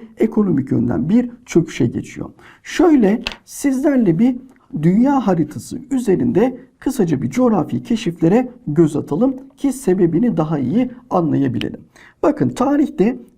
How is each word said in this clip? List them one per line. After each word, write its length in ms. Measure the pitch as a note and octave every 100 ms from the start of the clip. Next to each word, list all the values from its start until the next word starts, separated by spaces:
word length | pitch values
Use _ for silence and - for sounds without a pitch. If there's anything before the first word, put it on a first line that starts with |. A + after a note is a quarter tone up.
| - -
ekonomik 540 | A3 A3 G3+ D3 C3
yönden 380 | B2+ A#2 - D#3
bir 220 | A3+ B3 - -
çöküşe 420 | E3+ E3 - B2
geçiyor. 420 | B2 - - - - - -
Şöyle 600 | - - E4+ D4 G3+ A3+ - - -
sizlerle 760 | - C#4+ B3+ D4 C4+ G#3+ D#3+
bir 180 | A#3+ B3 - - _ E3
dünya 460 | D#3 F#3+ B3+ C#4 G#3
haritası 520 | F3 D#3 - - - -
üzerinde 640 | C4+ A#3 F3+ A#2+ E3+ B3 B3 - _
kısaca 420 | - B3+ F3 C#3
bir 80 | -
coğrafi 540 | - B3 G#3 D3 A#2+
keşiflere 680 | - A#3 - E3+ E3 G#3+ B3+ - -
göz 280 | D3+ D#3+ D3
atalım 400 | - D3+ B3+ C4 - _
ki 160 | C#4
sebebini 640 | C4 - F#3 E3+ E3 A#3+ E3+
daha 220 | D#3 D#3+
iyi 320 | B2 G3 B3 - -
anlayabilelim. 720 | F#3 E3 C3+ C#3 A2 - - - - - _
Bakın 260 | E4+ D4 B2+
tarihte 720 | - B3+ C#4+ C4 - F#3+ C4 -